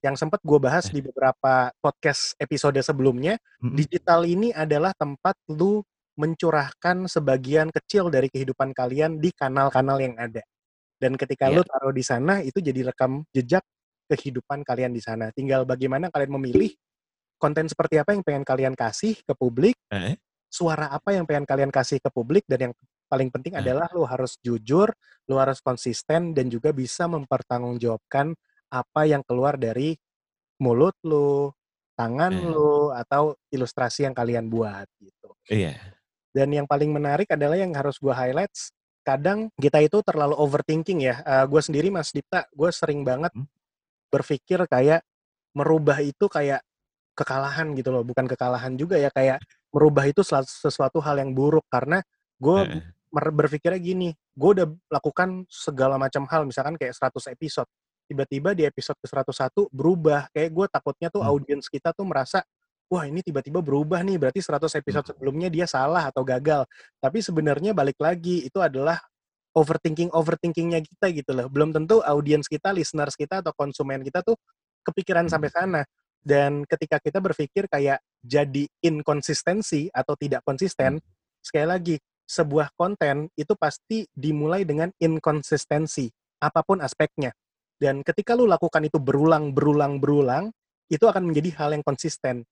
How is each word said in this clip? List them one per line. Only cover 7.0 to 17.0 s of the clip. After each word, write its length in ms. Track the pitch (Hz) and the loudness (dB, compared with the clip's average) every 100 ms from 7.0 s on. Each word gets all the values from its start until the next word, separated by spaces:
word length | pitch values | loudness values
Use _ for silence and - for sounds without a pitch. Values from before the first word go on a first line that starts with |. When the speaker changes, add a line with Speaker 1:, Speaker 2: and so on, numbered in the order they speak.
| 185 | -2
Speaker 1:
sebagian 640 | 165 143 131 131 156 156 | 0 2 0 2 2 2
kecil 380 | 156 _ 202 175 | -4 _ 0 2
dari 180 | 139 131 | 2 0
kehidupan 440 | 135 131 131 135 | -2 -6 -2 -2
kalian 440 | 131 127 135 156 156 | -2 -2 0 0 0
di 140 | 170 | -2
kanal-kanal 680 | - 135 135 139 131 135 139 | 0 -2 2 2 4 2 0
yang 180 | 131 113 | -2 -6
ada. 260 | 117 113 - _ _ _ _ | -10 -10 -14 _ _ _ _
Dan 200 | _ 131 | _ -2
ketika 340 | 131 135 135 135 | -2 -4 0 4
Speaker 2:
Iya. 60 | |
Speaker 1:
lu 80 | 151 | 4
taruh 280 | 180 135 135 | 2 -2 -2
di 120 | 135 | -2
sana, 380 | 127 123 147 196 | -2 0 2 0
itu 180 | 139 196 | 0 -4
jadi 320 | 156 131 127 | -2 -2 -4
rekam 320 | - 131 139 156 | 0 -2 -2 -2
jejak 320 | 135 123 185 _ _ _ _ _ | -2 2 0 _ _ _ _ _
kehidupan 560 | 151 143 123 - 143 | -2 -2 -8 -8 -10
kalian 280 | 143 123 127 | -4 -4 -2
di 100 | 120 | -4
sana. 300 | 110 113 110 | -6 -6 -6
Tinggal 340 | 120 135 131 | -6 0 0
bagaimana 440 | 131 127 131 131 175 | 0 -2 -2 -2 -2
kalian 260 | 147 139 | -2 -2
memilih 400 | 139 131 123 214 - _ _ | -4 2 2 2 -2 _ _